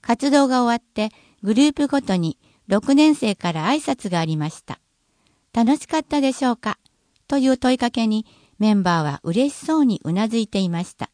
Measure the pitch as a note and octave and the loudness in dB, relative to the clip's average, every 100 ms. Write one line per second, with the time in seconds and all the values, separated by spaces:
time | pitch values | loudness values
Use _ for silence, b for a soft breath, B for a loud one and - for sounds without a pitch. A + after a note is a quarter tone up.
0 | - A#3 C#4 C#4+ C#4 B3+ A#3+ A#3 _ - | -2 -2 2 4 4 2 2 -2 _ -6
1 | G#3+ b b b G3 A3 D4 C#4+ - C#4 | -6 b b b -2 2 2 2 -2 -2
2 | - F#3 E3 - _ _ - G3+ A#3+ C#4 | -2 -2 -2 -6 _ _ -2 -2 2 4
3 | D#4 C#4+ A3 F#3+ F3+ D#3+ E3+ D4+ - B3+ | 4 4 -2 -2 -4 -2 -2 -2 -2 -6
4 | G3 F3 D#3+ D#3 D3+ - - - _ _ | -4 -2 -2 -2 -4 -8 -16 -16 _ _
5 | _ _ _ _ _ A#3 A3+ D4 - D#4 | _ _ _ _ _ 0 2 0 -2 -4
6 | - D4 C4+ B3+ B3+ A#3 G#3+ - _ _ | -2 -2 -2 0 -2 -2 -6 -8 _ _
7 | _ _ - C#4 C4 B3+ B3+ B3+ A#3+ A#3+ | _ _ -4 0 2 2 0 0 -2 -2
8 | A3+ G#3+ b b b _ G#3+ G#3 F3+ E3+ | -2 -2 b b b _ 2 2 2 0
9 | D3 C#3+ E3 F3 C#4+ - - D#4+ C4+ G3 | -2 -4 -4 -2 -2 -4 -2 2 2 0
10 | - F3 A3 A#3 G#3+ G3 F#3 E3+ F3+ - | -4 -2 -2 -2 -2 -2 -2 -4 -6 -10
11 | - | -14